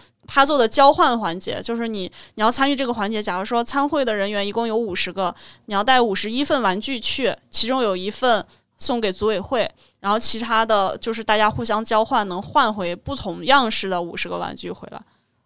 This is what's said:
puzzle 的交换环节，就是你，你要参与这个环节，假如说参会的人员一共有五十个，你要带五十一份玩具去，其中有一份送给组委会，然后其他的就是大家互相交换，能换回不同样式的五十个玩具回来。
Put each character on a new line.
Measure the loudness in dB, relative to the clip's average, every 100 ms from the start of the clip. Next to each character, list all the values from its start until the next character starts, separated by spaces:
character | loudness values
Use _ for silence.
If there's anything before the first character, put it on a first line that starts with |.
| -16 _ -2
puzzle | 2 4 4
的 | 4
交 | 6 6
换 | 6 4 2
环 | -2 -6
节， | -6 -6
就 | -6 -6
是 | -6
你， | -6 -8 -12 -12
你 | 0
要 | 2
参 | 2 0
与 |
这 | 0
个 | -2
环 | -2 -2
节， | -2
假 | -4 -4
如 |
说 | -2 -2
参 | 0 0 0
会 | 0
的 | 0
人 | 0 -2
员 | -2
一 | -2
共 | -2 -2
有 | -2
五 | -2
十 | -4 -4
个， | -2 -4 -6 -18 -20 -4
你 |
要 | -2
带 | 4 4
五 | 4
十 | 0 -2
一 | -2
份 | 0 0
玩 | 0 -2
具 | -4 -4
去， | -2 -2 -2 -4 _
其 | -4 0
中 | 0
有 | 0 -2
一 | -4
份 | 0 2 2 -2 _ _ -6
送 | -2 0
给 | -2
组 | 0 -2
委 | -2
会， | -2 -2 -2 _ _ _
然 | -2
后 | 0
其 | 0 0
他 | 0 0
的 | 2 2 2 -4
就 | -6
是 | -4
大 | 0 4
家 | 4
互 | 2
相 | -2 -2
交 | 0 0
换， | 2 0 -2
能 | -6
换 | 0 2 2
回 | 0 -6 -6
不 | -8
同 | -8 -8 -4
样 | 4 4 4
式 | -2 -4
的 | -4
五 | -4 -8
十 | -8
个 | -6
玩 | -8 -10
具 | -12
回 | -12 -14
来。 | -18 _ _ _ _